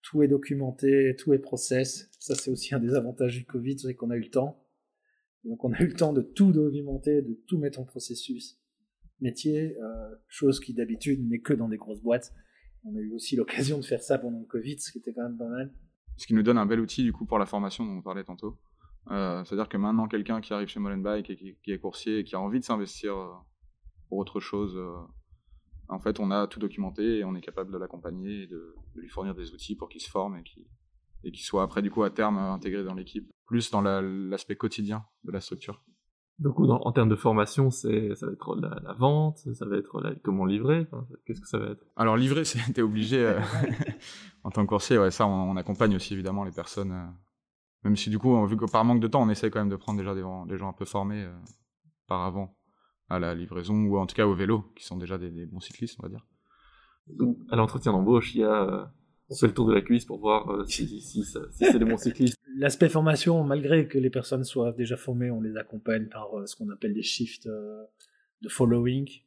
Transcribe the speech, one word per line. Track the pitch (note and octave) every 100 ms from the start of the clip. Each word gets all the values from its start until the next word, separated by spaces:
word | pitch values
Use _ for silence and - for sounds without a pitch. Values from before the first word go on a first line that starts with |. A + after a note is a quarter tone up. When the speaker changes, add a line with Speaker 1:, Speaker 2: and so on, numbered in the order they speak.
Speaker 1:
tout | - D3+
est | C#3+
documenté, | C#3 C#3 C#3 C3+ C3 C#3 C#3 C3+ C3
tout | -
est | C#3
process. | - A#2+ - B2+ C3 - - _
Ça, | -
c'est | C3 -
aussi | B2+ -
un | C3+
des | A#2
avantages | C#3 A#2+ B2 B2 B2
du |
covid, | B2 B2+ B2 C#3
c'est | C3
qu'on | B2+ A#2
a | A#2+
eu |
le | A2
temps. | C3 C3 - _ _ _ _ _ _ _ _
Donc, | A#2 A2+
on | B2+
a | A2+
eu | E3+
le |
temps | - D#3+
de | C#3+
tout | - - G3
documenter, | D#3 D3+ C#3+ C#3+ C3+ D3 D3
de | C3+ A2+ -
tout | E3+
mettre | C#3+ C3+
en |
processus | C3 B2 - A#2+ - A#2+ - _ _ _ _ _ - _
métier, | B2+ - D3+ D3+ D#3+ A2+
euh, | A2 A2+ A2 A2 _
chose | - C#3 C3+
qui, | -
d'habitude, | A#2 A2+ A2+ D3 C3+ A#2
n'est | A#2
que | -
dans | C3 A2+
des | A2
grosses | - G#2
boîtes. | A2+ A#2+ - - _ _ - -
On | A3+ G#3+
a |
eu | G#3+
aussi | A3+ - B2
l'occasion | A2 A#2+ C3+ D3
de |
faire | C3+ A#2
ça | - C3+
pendant | B2 A#2
le | A2
covid, | A#2+ B2 C#3+
ce | -
qui | A#2+
était | A#2+
quand | A#2
même | A#2+ A#2
pas | A#2
mal. | B2 C#3 - - _ - -
Speaker 2:
Ce | -
qui |
nous | A2
donne | G#2+ A#2+
un | G2+
bel | A2+
outil, | A2 -
du | B2
coup, | - A2
pour | A2
la | G2
formation | G#2 G2+ -
dont | A2+ F#2+
on |
parlait | F#2 F#2+
tantôt. | F#2+ F2 G#2 A#2+ _ _ _ - -
Euh, | G2+ F#2+ F2
c'est-à-dire | F2+ G2+ G#2+
que | G2
maintenant, | G#2 A2 A2
quelqu'un | G#2+ G2+ A2
qui | G#2
arrive | G#2 G2+
chez | G#2
Molenbeek | G2+ G2 G2 G#2+ G2+
et | F#2
qui, | F#2+ F2
qui | -
est | F#2+
coursier | G2 - A2 A2
et |
qui | F#2+ F#2+
a |
envie | G2+ B2
de |
s'investir, | - A2 G2 - G#2 G2
euh, | F2+ F2+ _ _ - _ - _ -
pour | G2
autre | F#2+ G2+
chose, | - G2+ G#2 F#2
euh, | F2+ F2 E2+ - _ - _ - _ - -
en | F#2+
fait, | G#2+ G#2
on | G2
a | G2+ G2+
tout | A2
documenté | G#2 - F#2+ F#2+ A2 A2
et |
on | F#2+
est | F#2
capable | - F#2+ F#2+
de | F#2
l'accompagner | F#2 E2+ E2+ F2+ F#2+ G#2
et | F#2
de, | E2+ E2 E2 -
de | D#2+
lui | F2
fournir | - G2
des | F2+ E2
outils | E2+ - G#2
pour | -
qu'il | -
se | -
forme | G2+ G2 F#2
et |
qu'il, | - - - - _ _ _ -
et | D2+
qu'il | -
soit | - G2
après, | F#2+ -
du | G2+
coup, | A2+
à | G2+
terme, | G#2+ G#2+ G2+
euh, | F#2+
intégré | F#2+ G2+ G2
dans | F#2
l'équipe, | F#2 F#2 G#2 - _ _
plus | A#2 A2+
dans | G#2
la, | G2+ G2
l'aspect | F#2+ F#2+ F#2+ G2 - G2+
quotidien | A2 - G#2 A2 G#2+ _
de | -
la | G2
structure. | - - - G2+ _ _ _ _ _ -
Speaker 3:
Du | C#3+
coup, | C#3+ -
dans, | A#2+
en | A#2
termes | A#2+ A2
de |
formation, | G#2+ A#2 A2 G#2 - C3
c'est, | B2+ A#2 G#2+ G#2+ -
ça | -
va |
être | - - -
la, | G#2+ G#2+
la | -
vente, | G#2 C3 D3+ D#3 D3+ C#3+
ça | A#2 G#2
va | G2+
être | G2 -
la, | G#2+ -
comment | - F#2+
livrer, | F#2+ G#2 B2 D#3+ D#3+
enfin, | - B2 C3 -
qu'est-ce | A2+
que | -
ça | A2
va | G#2+
être ? | G#2 _
Speaker 2:
Alors, | - A2+ A2+
livrer, | C3 C#3
<laughs> | D#3
c'est, | A#2+ A#2
t'es | A#2+
obligé, | A2 G#2+ A2+ C3
euh, | A#2 G2 G#2+ A2 - - -
<laughs> | - - - - _
en | -
tant | G#2+
que | G2
coursier, | G#2 - B2
ouais, | F#2+
ça, | - G#2+
on, | F#2+ F#2
on | F#2+
accompagne | F2+ G2 A2+
aussi, | F#2+ -
évidemment, | G2 F#2 G2
les | G2
personnes, | F2+ F2 - F#2+
euh, | F2+ F2 F2 _ _ _ _ _ _
même | G#2 G#2
si, | -
du | G#2
coup, | B2+
on, | A#2+ G2+
vu | G#2+
que | A2+
par | A2+
manque | A#2 A#2+
de | A2
temps, | C#3
on | A2+
essaie | G#2+ A2
quand | A2
même | G2+
de | G2
prendre | - G#2
déjà | F#2+
des, | F#2+ F#2 F#2 F2+
des | G2
gens | G2
un |
peu | - G2
formés, | G2+ G2 G#2
euh, | F#2 F2 F2+ _ _ _ _ _ _
par | F#2
avant | F2+ F#2 F#2+ _ _ _ _ _ _
à | F2+
la | E2+ E2+
livraison, | F2 F2 F2 G#2+
ou | G#2 G2
en | F#2
tout | -
cas | G#2+
au |
vélo, | F#2 G2 A2+ G#2
qui | -
sont | - F#2
déjà | F2 F#2
des, | F2
des | E2+ E2+
bons | F#2
cyclistes, | - - A2+ -
on |
va | F2
dire. | G#2+ _ _ _ _ _ _ _ _ _
Speaker 3:
Donc, | - B2 A#2+ -
à |
l'entretien | A#2 A2 - A#2+
d'embauche, | F#2+ G2 A#2+ -
il | A#2
y |
a... | G#2+ G#2+
Euh, | G2 G2 G2+ - _ _ _
on | -
fait | A#2+
le |
tour | G2+ A2+
de |
la | G#2
cuisse | G2 A#2+
pour | - G2+
voir, | G#2+ G#2+ G#2
euh, | G2+
si, | G2+ - A2+
si, | G#2+
si | - -
ça, | - - -
si | - F#4
c'est | A#2+
des |
bons | - -
cyclistes. | A#2+ - B2 - - C3+
Speaker 1:
L'aspect | C#3 C3+ E3
formation, | D#3+ D#3+ D3+ F3 E3
malgré | C#3+ C#3+ C#3 D#3+ C#3+
que | C3+
les | C3
personnes | C3 - C3
soient | B2+ C3 A#2+
déjà | A2+ A#2 A#2+
formées, | - A#2+ B2
on | A2+
les | A2 G#2+
accompagne | - A2 A#2 A2 G#2+
par, | G#2+ G#2 G#2
euh, | G2+
ce | -
qu'on | G#2+
appelle | G2+ A2+
des | G#2+
shifts, | - - A#2 - A2+
euh, | G#2+ G#2 G#2+ A2 _ _ _ _ _
de | A2
following | - A#2+ A#2+ A#2+ C3 C#3+ -